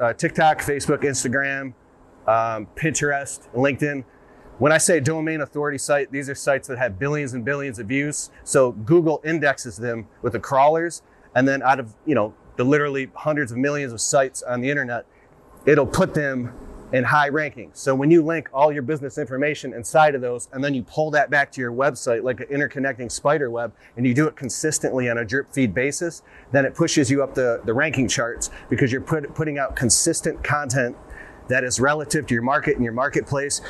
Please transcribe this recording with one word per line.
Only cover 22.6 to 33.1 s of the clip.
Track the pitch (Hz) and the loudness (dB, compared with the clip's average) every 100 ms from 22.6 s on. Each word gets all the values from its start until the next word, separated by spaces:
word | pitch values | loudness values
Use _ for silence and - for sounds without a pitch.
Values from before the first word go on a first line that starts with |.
| 143 143 135 120 120 | -2 -2 -4 -4 -8
spider | - 143 151 135 | -2 2 2 0
web, | 117 117 - - - | -2 -6 -8 -14 -2
and | 123 | 2
you | |
do | 123 156 | 4 2
it | - | -2
consistently | 131 - 156 151 147 127 123 | -8 -4 -2 -2 -2 0 0
on | 117 | -2
a | |
drip | 117 131 135 | -2 -4 -2
feed | - 127 | 0 0
basis, | 87 135 139 170 - - - - | 0 -2 -2 -6 -8 -16 -20 -2
then | 139 | 0
it | 135 - | 2 2
pushes | 165 - 127 | 2 2 4
you | 139 | 2
up | 135 | 0
the, | 139 127 117 | 0 0 0
the | 101 | 0
ranking | 113 156 143 117 | 0 0 0 0
charts | - 117 - - - - | 0 -4 -6 -10 -12 -6
because | 117 139 | 0 0
you're | 131 | 0
put-, | - 156 143 | -2 -4 -2
putting | - 156 143 | -4 -4 -2
out | 135 | -4
consistent | - 123 - - 160 170 - | -2 2 2 2 0 -2 -4
content | - 147 143 131 123 - - - - - - | -2 -4 -2 -2 -2 -4 -16 -18 -18 -16 -4
that | 127 | -2
is | 127 113 | 0 0
relative | 131 151 143 156 139 | 2 2 -2 -4 0
to | |
your | 117 | 0
market | 120 147 143 135 | 2 0 2 0
and | |
your | 120 | 0
marketplace | 113 139 | 0 0